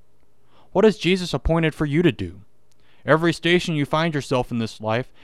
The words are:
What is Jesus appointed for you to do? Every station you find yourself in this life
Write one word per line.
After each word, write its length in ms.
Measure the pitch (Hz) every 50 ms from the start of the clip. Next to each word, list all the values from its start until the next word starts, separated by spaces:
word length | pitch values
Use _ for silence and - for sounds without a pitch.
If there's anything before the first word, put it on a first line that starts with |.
| - - - - - - - - - - - - - -
What 120 | - 180 208
is 140 | 220 - -
Jesus 340 | - 165 190 185 180 165
appointed 420 | - 139 - - 160 165 160 156 -
for 120 | - 156
you 160 | 147 139 160
to 100 | 180 160
do? 300 | 110 - 95 85 90 98 - - - - - - - - - - - - -
Every 260 | 127 147 160 165 170
station 420 | 147 - - 165 175 180 - 180 160
you 120 | 147 139
find 280 | - - 156 165 170 147
yourself 360 | 143 127 - 135 127 123 -
in 80 | 123 117
this 220 | 113 107 - -
life 300 | 107 110 110 120 131 - - -